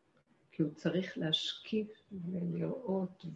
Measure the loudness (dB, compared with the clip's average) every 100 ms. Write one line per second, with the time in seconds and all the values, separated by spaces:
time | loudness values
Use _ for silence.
0 | _ _ _ _ _ 0 0 2 2 2
1 | 0 0 2 2 0 -6 0 0 0 -8
2 | -12 -8 -4 -2 0 0 0 -2 0 0
3 | 0 -4 -10